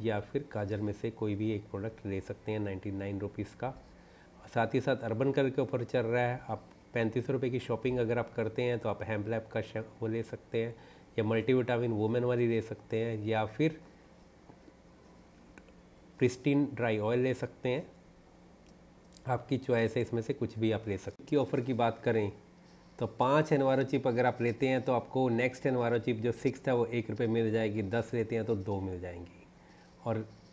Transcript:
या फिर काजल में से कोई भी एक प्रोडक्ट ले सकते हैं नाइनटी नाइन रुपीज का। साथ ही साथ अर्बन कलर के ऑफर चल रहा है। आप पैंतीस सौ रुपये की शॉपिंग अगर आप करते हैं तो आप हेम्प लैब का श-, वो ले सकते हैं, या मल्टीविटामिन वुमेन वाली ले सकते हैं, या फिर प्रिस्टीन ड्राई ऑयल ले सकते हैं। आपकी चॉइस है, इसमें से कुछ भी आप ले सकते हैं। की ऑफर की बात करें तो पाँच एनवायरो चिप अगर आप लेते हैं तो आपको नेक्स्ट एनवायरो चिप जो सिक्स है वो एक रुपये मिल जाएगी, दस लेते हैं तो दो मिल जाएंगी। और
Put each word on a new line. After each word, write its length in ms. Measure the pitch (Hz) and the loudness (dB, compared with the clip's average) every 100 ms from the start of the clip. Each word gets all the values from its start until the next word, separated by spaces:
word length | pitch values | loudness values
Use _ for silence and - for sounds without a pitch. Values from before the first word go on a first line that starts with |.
या 180 | 107 104 | -2 -2
फिर 260 | - 143 - | -2 -6 -4
काजल 300 | 107 101 104 | -4 -2 -2
में 120 | 107 | -4
से 160 | 98 117 | -4 -6
कोई 260 | - 107 101 | -4 -2 0
भी 160 | 107 | -2
एक 120 | 104 107 | -2 -4
प्रोडक्ट 340 | 101 110 - 101 | -6 -6 -6 -6
ले 160 | 98 | -4
सकते 300 | - - - | -6 -8 -4
हैं 80 | 107 | -4
नाइनटी 320 | 101 95 104 | -4 -4 -6
नाइन 280 | 98 98 98 | -6 -4 -4
रुपीज 340 | 101 - 104 - | -4 -6 -8 -6
का। 140 | 123 - - - - - - - - | -8 -8 -16 -20 -20 -20 -20 -20 -4
साथ 200 | 120 113 | 0 2
ही 80 | 131 | 2
साथ 160 | 139 127 | 2 0
अर्बन 340 | 113 110 135 | 0 0 2
कलर 180 | 135 135 | 2 2
के 120 | 135 | 2
ऑफर 220 | 120 127 | 0 -2
चल 180 | 117 127 | 0 0
रहा 220 | 113 123 | 2 2
है। 160 | 123 127 - | 2 -2 -6
आप 200 | 110 - - - | -8 -10 -20 -4
पैंतीस 320 | 120 113 123 117 | 0 2 0 0
सौ 60 | |
रुपये 160 | 131 127 | 0 0
की 100 | 127 | -2
शॉपिंग 380 | - 113 131 123 | -2 -2 0 0
अगर 220 | 113 117 | 2 0
आप 140 | 113 | -2
करते 280 | - 113 113 | -2 -2 0
हैं 160 | 123 117 | 0 0
तो 100 | 113 | -2
आप 100 | 101 | -4
हेम्प 240 | 90 107 104 | -2 -2 0
लैब 200 | 113 - | -2 -2
का 100 | 113 | -6
श-, 160 | 107 110 | -4 -6
वो 300 | 110 - 113 | -8 -6 -4
ले 160 | 113 | -2
सकते 400 | 113 113 - 117 | -4 -10 -4 -2
हैं, 120 | 117 - - - - - | -2 -6 -18 -20 -8 -2
या 40 | |
मल्टीविटामिन 680 | 107 110 110 127 120 120 120 | 2 2 4 4 4 2 2
वुमेन 320 | 107 107 120 | 2 2 2
वाली 240 | 123 123 120 | 2 2 2
ले 140 | 113 | 2
सकते 360 | 113 - - 110 | -2 -8 -4 -2
हैं, 280 | 117 110 104 | -2 -2 0
या 200 | 110 104 | 0 0
फिर 340 | - 156 160 - - - - - - - - - - - - - - - - - - - - - - - - | 0 0 -2 -16 -20 -20 -20 -20 -20 -20 -20 -20 -20 -20 -20 -20 -20 -20 -20 -20 -20 -20 -20 -20 -20 -10 2
प्रिस्टीन 460 | 123 - 147 143 139 | 2 2 2 2 2
ड्राई 240 | 110 120 107 | 0 0 2
ऑयल 220 | 107 123 | 2 2
ले 140 | 131 | 2
सकते 360 | 120 131 - 127 | 0 -6 -4 -2
हैं। 160 | 131 180 - - - - - - - - - - - - - 127 | -2 -4 -14 -20 -20 -20 -20 -20 -20 -20 -20 -20 -20 -20 -8 -2
आपकी 300 | 120 - 131 | -2 0 -2
चॉइस 380 | - 117 110 123 | 2 2 2 0
है, 60 | |
इसमें 200 | 113 117 | -2 -2
से 120 | 110 | -2
कुछ 240 | - 110 110 | -4 -4 0
भी 120 | 110 | 0
आप 160 | 104 107 | 0 -2
ले 100 | 98 | -4
सकते 260 | - - | -6 -12
हैं। 40 | - | 0
की 60 | 147 | 0
ऑफर 260 | 123 131 | 2 0
की 120 | 123 | 0
बात 260 | 117 117 117 | 2 0 0
करें 320 | 123 113 101 - - - - - - - | 0 2 0 -4 -16 -20 -20 -20 -16 -6
तो 80 | 113 | -4
पाँच 440 | - 123 151 156 | 0 4 4 4
एनवायरो 300 | 143 135 131 | 4 4 4
चिप 240 | 135 135 131 | 2 2 2
अगर 180 | 120 123 | 4 2
आप 160 | - | 2
लेते 260 | 120 110 131 | 0 2 2
हैं 140 | 131 | 2
तो 120 | 123 | 2
आपको 340 | 120 - 131 127 | 0 0 0 2
नेक्स्ट 360 | 117 127 - 139 | 2 0 0 0
एनवायरो 340 | 127 120 120 | 2 2 2
चिप 180 | 120 110 | 0 0
जो 140 | 117 | 0
सिक्स 360 | 113 135 131 - | 0 0 0 0
है 80 | 123 | 2
वो 100 | 113 | 2
एक 240 | 120 107 | 0 -2
रुपये 180 | 107 117 | -2 0
मिल 240 | 117 113 | 2 2
जाएगी, 320 | 110 110 107 | 2 0 0
दस 280 | 98 117 113 | 0 -2 0
लेते 220 | 120 110 113 | -2 0 0
हैं 100 | 107 | 0
तो 100 | 107 | -2
दो 240 | 95 98 | -2 -4
मिल 180 | 95 90 | -4 -6
जाएंगी। 460 | 90 87 90 - - - - - - - 117 | -8 -10 -14 -18 -20 -20 -20 -20 -20 -8 -4
और 220 | 110 110 - - | -4 -4 -14 -16